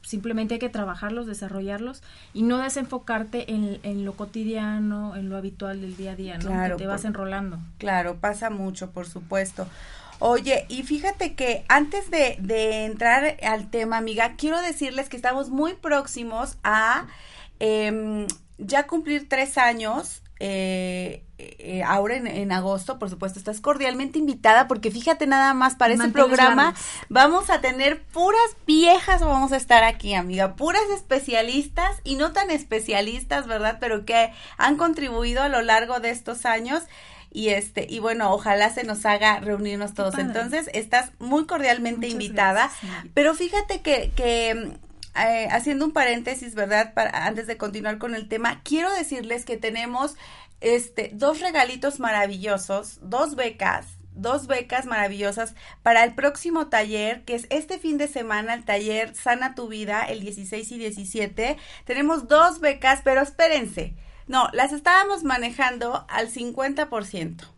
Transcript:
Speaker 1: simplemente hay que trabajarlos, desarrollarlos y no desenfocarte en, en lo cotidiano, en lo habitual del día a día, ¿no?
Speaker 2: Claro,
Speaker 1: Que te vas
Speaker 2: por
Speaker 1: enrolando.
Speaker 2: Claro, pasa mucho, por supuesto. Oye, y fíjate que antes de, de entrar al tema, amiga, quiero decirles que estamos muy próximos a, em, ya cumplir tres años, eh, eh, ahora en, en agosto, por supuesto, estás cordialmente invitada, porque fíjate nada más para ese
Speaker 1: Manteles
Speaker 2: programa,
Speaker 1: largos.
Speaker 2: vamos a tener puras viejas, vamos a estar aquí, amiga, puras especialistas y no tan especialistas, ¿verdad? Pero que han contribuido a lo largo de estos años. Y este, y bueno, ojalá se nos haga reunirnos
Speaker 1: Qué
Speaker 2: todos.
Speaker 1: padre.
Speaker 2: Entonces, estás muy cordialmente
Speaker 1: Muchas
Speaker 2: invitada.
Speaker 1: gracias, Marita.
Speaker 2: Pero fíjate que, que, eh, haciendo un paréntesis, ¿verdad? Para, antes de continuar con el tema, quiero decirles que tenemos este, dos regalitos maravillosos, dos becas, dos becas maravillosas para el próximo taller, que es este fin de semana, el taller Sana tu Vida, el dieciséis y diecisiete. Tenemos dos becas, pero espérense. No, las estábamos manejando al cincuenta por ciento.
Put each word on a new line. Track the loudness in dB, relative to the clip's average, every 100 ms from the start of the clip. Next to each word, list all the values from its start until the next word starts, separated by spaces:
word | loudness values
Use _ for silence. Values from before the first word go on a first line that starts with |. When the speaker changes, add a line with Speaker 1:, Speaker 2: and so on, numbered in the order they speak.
Speaker 1:
simplemente | -8 -8 -4 -4 -4
hay | -4
que | -4
trabajarlos, | -6 -6 -6 -8 -8 -8
desarrollarlos | -10 -8 -8 -6 -6 -8 -12 -20 -20 -16
y | -2
no | 0 2
desenfocarte | -2 -4 -6 -8 -6 -6 -4 -8 -6
en, | -4 -4 -6
en | -8 -6 -6
lo |
cotidiano, | -8 -10 -6 -6 -4 -4 -2 -2 -4 -6 -8
en | -8
lo | -6
habitual | -8 -10 -10 -8
del | -10 -10
día | -10
a | -10
día, | -10 -8
¿no? | -4
Speaker 2:
Claro, | -2 0 -2
Speaker 1:
Que |
te | -4
vas | -4
Speaker 2:
por | -4
Speaker 1:
enrolando. | -6 -6 -6 -6 -8 -12 -8
Speaker 2:
Claro, | -2 0 0 -2
pasa | -4 -2 -6
mucho, | -4 -6 -8 -12
por | -12 -12
supuesto. | -14 -4 -2 -2 -6 -10 -12 -18 -18 -20 0
Oye, | 2 2 2 0 0
y | -10
fíjate | -4 -2 -2 -2 -4 -2
que | -2 -2 2
antes | 4 4 -4 -2
de, | 2 2 0
de | -2 0 0 -2 -6
entrar | -2 2 4 2 -2
al | -2 -2 -4
tema, | -4 -2 -2
amiga, | -4 0 -2 0
quiero | -2 0
decirles | -2 -4 -4 -6 -8
que | -4
estamos | -2 -2 -4
muy | -2 -2
próximos | -4 0 0 0 -8 -8 -6 -8 -4
a, | 0 2 4 2 -2 -16 -20 -20 -20 -4
em, | 0 2 0 -2 -4 -4 -4 -8 -10 -14
ya | 0 0 2
cumplir | -2 -2 -4 -2
tres | -2 0 4
años, | 2 2 -4 -4 -6 -14 -18 -8
eh, | -4 -2 -2 -2 -4 -4 -6 -10 -16 -20
eh, | -20 -16 -10 -4
ahora | 2 2 2 -2
en, | -4
en | -4 -2
agosto, | -2 0 -4 -4 -8
por | -8
supuesto, | -6 -8 -8
estás | -10 -4
cordialmente | -2 0 0 -2 -4 -2
invitada, | -2 2 8 8 8
porque | 0 -2
fíjate | -2 0 0 2
nada | 4 4 4
más | 2 4
para | 4
ese | 4
Speaker 1:
Manteles | 2 6 6
Speaker 2:
programa, | 8 8 8 4
Speaker 1:
largos. | 2 -10 -12 0
Speaker 2:
vamos | 8 8 8 2
a | 2
tener | 2 2 2 0 -6
puras | 0 4 6 4 2 4
viejas, | 6 8 8 6 4
vamos | 4 2 2
a | 0
estar | 6 8
aquí, | 8 2 -2
amiga, | -2 -2 0 0 2
puras | 2 2 2 -2
especialistas | 0 -2 2 0 2 0 -2 0 -2 -2
y | -4 0
no | 0
tan | 0 0
especialistas, | -2 -2 -4 0 -2 0 -4 -4 -4 -2
¿verdad? | -2 -2 -2
Pero | -2 -4 2
que | 4 2 0 -20 0
han | 2 4
contribuido | 2 0 -2 -2 0 0
a | 0
lo | 0
largo | 4 4 4 -2
de | -2
estos | -4 -8 -6 -2
años. | 0 0 -4 -4 -20 -20 -20 -16
Y | -4 0
este, | 0 -2 -8 -6
y | -4
bueno, | -2 0 2
ojalá | 2 4 4 4
se | 2 -6
nos | -2 2
haga | 4 4 4
reunirnos | 0 -2 -2 -4 -6
Speaker 1:
Qué | -2
Speaker 2:
todos. | -4 -2
Speaker 1:
padre. | -2
Speaker 2:
Entonces, | -2 -2 -2 -2
estás | -6 0 0 0 -10
muy | 0 0 2
cordialmente | 0 2 2 0 -4 -4
Speaker 1:
Muchas |
Speaker 2:
invitada. | -6 -4 2 4 4 2
Speaker 1:
gracias, | -2 -12
Marita. | -12 -2
Speaker 2:
Pero | 4 4 4
fíjate | 0 0 -2 -4
que, | 0 2 2 0
que, | 2 2 0 -2 -6 -12 -18 -20 -10 0
eh, | 2 2 0
haciendo | 0 0 0 0
un |
paréntesis, | 2 2 0 -4 -8 -8 -4
¿verdad? | 0 2 2
Para, | 0 -2 0 -2
antes | -4 -8
de | -6
continuar | -6 -4 -6 -4
con | -6 -8
el | -6
tema, | -2 -2 -4
quiero | -2 0 0
decirles | -2 -4 -6 -6 -8
que | -6 -6
tenemos | -4 -6 -6 -4 -4 -6 -20 -20 -20 -4
este, | 2 2 0 -8 -8
dos | 0 0 0
regalitos | 0 2 0 0 -4 -2
maravillosos, | -2 0 0 -2 -2 -2 -2 -6 -6 -16
dos | -6 -2 -2 0
becas, | -4 -2 0 0 -4 -20 -18
dos | -8 -2 -2 0
becas | -4 -2 -6 -2
maravillosas | -2 -2 0 -4 -2 -8 -10 -20 -2
para | 6 6
el | 6 4
próximo | 0 0 -4 -2 0
taller, | 0 0 -2 -2 -4
que | -6 -8
es | -4
este | -4 -4 -6
fin | -2 -2
de | -2
semana, | -4 -4 -2 -2 -6
el | -2
taller | -2 0 -2 -4 -4
Sana | -2 0 -2 -6
tu | -10
Vida, | -8 -4 -2
el | -4 -6
dieciséis | -8 -10 -10 -10 -10
y | -8
diecisiete. | -8 -8 -8 -4 -4 -2 -4 -4 -10 -20 -6
Tenemos | -2 0 0 4
dos | 6 6 4
becas, | 0 2 2 4
pero | 4 2
espérense. | 2 2 4 4 -2 -8 -10 -12 -16 -20 -2
No, | 2 2
las | 2 0
estábamos | 2 6 6 6 0
manejando | 0 -2 -2 0 -2 0 -4 -4 -4
al | -4 -4
cincuenta | -6 -8 -4 -4 -2 -2
por | -4 -6
ciento. | -8 -8 -10 -18